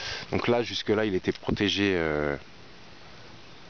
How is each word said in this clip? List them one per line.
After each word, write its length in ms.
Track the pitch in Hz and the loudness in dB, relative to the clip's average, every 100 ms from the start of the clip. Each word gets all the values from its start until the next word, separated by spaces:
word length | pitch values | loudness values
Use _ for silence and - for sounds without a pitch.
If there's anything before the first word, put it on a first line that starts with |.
| - - - | -6 -8 -2
Donc 160 | 92 - | 0 4
là, 140 | 120 | 4
jusque 260 | 110 98 - | 2 -2 2
là, 160 | 107 | 2
il 100 | 110 | 4
était 180 | 92 - | 2 0
protégé, 640 | - - 110 101 95 101 92 | -2 0 2 2 4 4 4
euh, 400 | 80 76 76 69 - - - - - - - - - - - - | 4 2 2 -2 -6 -16 -16 -16 -16 -18 -16 -16 -16 -16 -18 -18